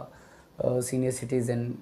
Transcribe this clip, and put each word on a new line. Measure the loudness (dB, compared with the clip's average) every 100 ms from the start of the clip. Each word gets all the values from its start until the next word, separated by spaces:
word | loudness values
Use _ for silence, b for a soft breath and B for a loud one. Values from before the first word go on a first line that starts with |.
| -12 B B B B -4
अ, | 0 2
senior | 0 2 2
citizen | 0 0 0 2 0 -2 -4